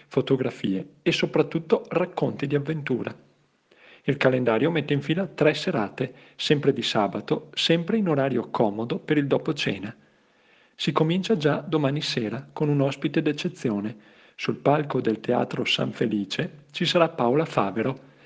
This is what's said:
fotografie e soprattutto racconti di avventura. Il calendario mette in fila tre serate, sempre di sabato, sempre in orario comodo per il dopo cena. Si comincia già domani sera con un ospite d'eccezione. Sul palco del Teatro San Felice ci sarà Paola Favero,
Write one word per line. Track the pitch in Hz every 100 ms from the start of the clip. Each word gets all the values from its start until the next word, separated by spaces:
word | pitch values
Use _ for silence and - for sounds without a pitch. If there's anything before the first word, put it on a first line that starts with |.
| -
fotografie | - 123 131 127 - 113 95 - -
e | -
soprattutto | 165 175 165 147 165 165 - -
racconti | 170 175 - 127 107 143
di |
avventura. | 143 139 160 143 120 - - - _ _ _ _ _ - -
Il | - 143
calendario | 131 127 120 110 147
mette | 170 143
in | 143
fila | - 160 185
tre | - 156
serate, | 143 - 139 101 - - - -
sempre | - - 147 139
di | 123
sabato, | 110 117 98 104 - - -
sempre | - - 170 170 220
in | 185
orario | 143 135 123 -
comodo | - 113 104 120 185
per | - 147
il | 139
dopo | 131 -
cena. | 147 - 98 101 - _ _ _ _ _ _ _
Si | - -
comincia | 147 156 180 185 214
già | 147 151
domani | - 156 139 143
sera | - - 107 120 -
con | - 151
un | 143
ospite | 135 - 156 165
d'eccezione. | 151 147 185 - 123 101 107 113 - - -
Sul | - - 113
palco | 139 147 143 131
del | 117 107
Teatro | - 123 127 127 113
San | - -
Felice | - 120 107 98 - 165 - -
ci | - 170
sarà | 180 165
Paola | - 120 139
Favero, | 160 131 98 98 123 135 - -